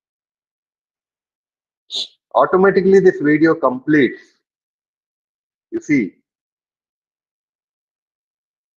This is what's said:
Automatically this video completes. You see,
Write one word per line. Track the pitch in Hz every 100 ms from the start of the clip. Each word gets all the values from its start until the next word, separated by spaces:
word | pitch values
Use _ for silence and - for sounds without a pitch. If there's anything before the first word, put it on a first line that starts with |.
| _ _ _ _ _ _ _ _ _ _ _ _ _ _ _ _ _ _ _ - - _ _
Automatically | - 143 185 196 190 185 196
this | 180 -
video | 147 151 160
completes. | 160 135 127 147 151 117 - _ _ _ _ _ _ _ _ _ _ _ _ _ _ _
You | 339
see, | - 143 95 - _ _ _ _ _ _ _ _ _ _ _ _ _ _ _ _ _ _ _ _ _ _ _ _ _